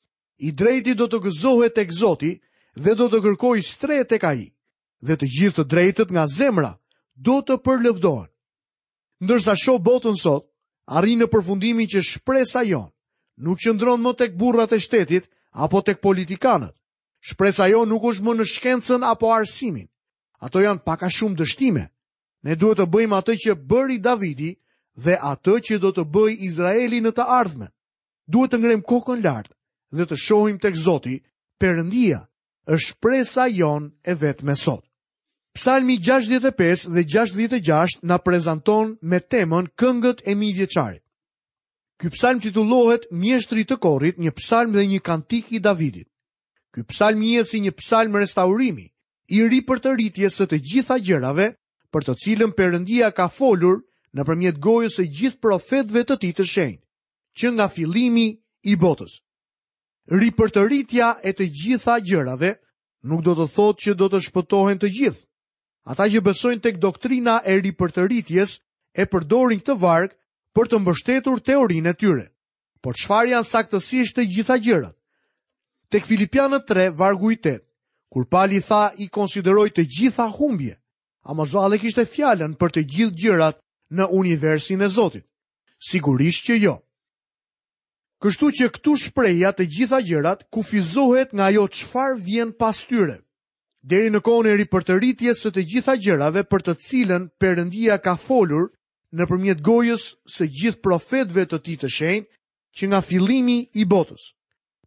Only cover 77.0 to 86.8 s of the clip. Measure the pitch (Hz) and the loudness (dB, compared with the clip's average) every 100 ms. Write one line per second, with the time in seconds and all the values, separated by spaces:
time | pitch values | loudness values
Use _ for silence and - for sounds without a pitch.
77 | 190 196 214 226 160 123 - _ _ _ | 0 2 -2 -2 -2 -4 -8 _ _ _
78 | _ 127 123 180 196 196 - 208 208 202 | _ -6 0 2 2 0 2 2 2 -2
79 | 202 208 202 202 180 202 208 - 156 135 | -8 -4 -4 -2 2 2 2 0 -2 0
80 | 247 233 226 202 294 196 123 - _ _ | 0 0 -4 -2 -2 -2 -6 -10 _ _
81 | _ _ - 156 151 190 196 214 226 240 | _ _ -10 -6 -2 0 2 0 0 -2
82 | 226 - 294 202 156 156 170 165 147 151 | -2 0 0 0 -2 -2 -2 0 -2 0
83 | 226 165 214 180 156 151 _ _ _ 170 | -2 0 0 2 2 0 _ _ _ -2
84 | 190 185 185 160 156 156 - 190 202 196 | 0 2 2 0 0 0 -2 -2 0 2
85 | 196 - - _ _ _ _ _ - 180 | 0 -2 -16 _ _ _ _ _ -6 -2
86 | 143 127 156 170 - 233 202 123 | 0 2 2 0 0 2 2 0